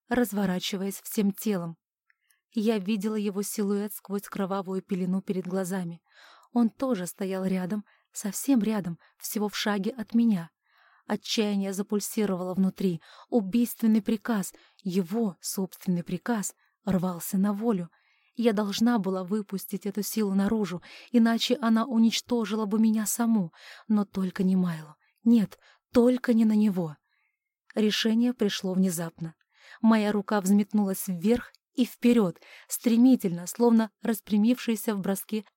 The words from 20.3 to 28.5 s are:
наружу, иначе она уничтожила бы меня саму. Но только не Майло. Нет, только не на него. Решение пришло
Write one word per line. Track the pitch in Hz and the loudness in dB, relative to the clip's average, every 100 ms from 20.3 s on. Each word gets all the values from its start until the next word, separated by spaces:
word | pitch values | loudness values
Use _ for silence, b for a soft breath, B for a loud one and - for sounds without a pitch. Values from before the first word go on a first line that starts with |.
наружу, | 190 196 220 190 175 B B B | 0 0 0 -2 -6 B B B
иначе | 240 226 226 - 247 | 4 4 2 0 0
она | 226 220 | 2 0
уничтожила | 233 226 226 - - 240 208 214 | 2 4 4 2 -2 -2 -2 -2
бы | 214 220 | 0 2
меня | 220 220 208 | 2 2 -2
саму. | - 233 220 170 B B B B | -2 2 2 0 B B B B
Но | 214 | 0
только | 202 196 185 - | 0 -2 -4 0
не | 185 | 2
Майло. | 185 180 160 156 156 _ _ 226 | 2 0 -4 -10 -20 _ _ 4
Нет, | 233 190 - b b _ | 4 2 -4 b b _
только | 247 240 247 - | 2 4 2 2
не | 226 | 4
на | 226 | 4
него. | 214 214 185 160 147 _ _ _ _ _ _ _ | 4 2 0 -4 -8 _ _ _ _ _ _ _
Решение | - 214 196 226 226 240 | -2 0 0 0 2 2
пришло | 247 208 | 0 -2